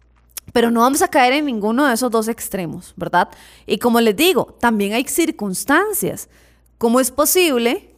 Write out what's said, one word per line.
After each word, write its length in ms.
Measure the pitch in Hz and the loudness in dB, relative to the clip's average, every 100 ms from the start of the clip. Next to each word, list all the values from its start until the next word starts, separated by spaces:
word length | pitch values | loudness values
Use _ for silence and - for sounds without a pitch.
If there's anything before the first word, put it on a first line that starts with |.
| _ _ _ - - | _ _ _ -20 -4
Pero 160 | 240 233 | 0 2
no 120 | 233 | 2
vamos 200 | 240 294 | 2 2
a 60 | 370 | 0
caer 260 | 302 247 | 2 2
en 120 | 277 294 | 2 -2
ninguno 420 | 226 208 233 294 | -4 -2 0 0
de 60 | |
esos 180 | 226 247 | 0 0
dos 160 | 226 220 | -2 -2
extremos, 680 | 226 - 196 165 175 - - | -6 -8 -8 -8 -10 -16 -12
¿verdad? 320 | 175 175 202 - - - - | -2 0 0 -6 -20 -20 -4
Y 120 | 208 | 0
como 220 | 240 233 | 2 2
les 140 | 226 190 | 2 2
digo, 420 | 339 269 - - | 2 2 -2 -2
también 340 | 240 214 202 | 0 0 -2
hay 120 | 226 277 | -2 -4
circunstancias. 1200 | - 320 311 208 185 - 302 427 381 180 - - _ _ _ _ _ | -2 -2 -2 -6 -6 0 0 0 -2 -6 -8 -14 _ _ _ _ _
¿Cómo 180 | 233 247 | 0 2
es 120 | 254 | 0
posible 840 | 254 302 370 349 247 233 359 - | 0 0 2 2 2 0 -2 -8